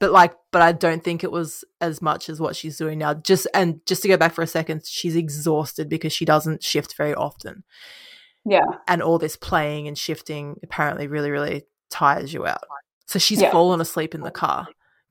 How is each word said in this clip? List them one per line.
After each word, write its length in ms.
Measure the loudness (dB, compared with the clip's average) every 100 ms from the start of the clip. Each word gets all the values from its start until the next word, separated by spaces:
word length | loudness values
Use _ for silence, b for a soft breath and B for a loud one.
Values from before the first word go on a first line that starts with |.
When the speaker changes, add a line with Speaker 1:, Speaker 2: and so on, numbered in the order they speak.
Speaker 1:
but, 100 | 6
like, 240 | 8 6 4 _
but 100 | 6
I 120 | 6
don't 320 | 6 2 0
think 180 | -2 -4
it 80 | -4
was 340 | -4 -6 -10 -18 _
as 220 | -6 -2
much 260 | -2 -2 -6
as 120 | -6
what 160 | -4 -4
she's 200 | -10 -6
doing 220 | -6 -2
now. 160 | -2
Just, 320 | -2 2 2 4
and 260 | 0 0 -2 -4
just 160 | -2
to 60 | 2
go 80 | 4
back 180 | 4
for 80 | 0
a 40 | -4
second, 340 | -4 -4 -8
she's 300 | -8 -6 -2
exhausted 760 | -2 -2 -2 0 0 -2 -6 -6
because 240 | -6 -4
she 120 | -2
doesn't 400 | 2 2 2 -4
shift 320 | -4 -4 -4 -4
very 180 | -4
often. 480 | -2 -4 -6 -16 -18 -20 B B B B B B B
Speaker 2:
Yeah. 200 | 2 2 2 -2 -2
Speaker 1:
And 120 | 0
all 160 | 2 2
this 180 | 0 -6
playing 500 | -2 0 0 -4 -8
and 100 | -8
shifting 600 | -6 -8 -8 -10 -10 -14
apparently 420 | -10 -4 -4 -4 -6
really, 240 | -4 -2
really 320 | -4 -4 -6 -10 _ _
tires 460 | 0 2 2 -2
you 100 | -6
out. 200 | -4 -6 -8 -16 -20 _ -6
So 140 | -2
she's 200 | 2 4
Speaker 2:
Yeah. 120 | 4
Speaker 1:
fallen 280 | 6 4 2
asleep 360 | -2 -4 -6 -8
in 60 |
the 80 | -12
car. 340 | 0 0 0 -4 -18 _ _ _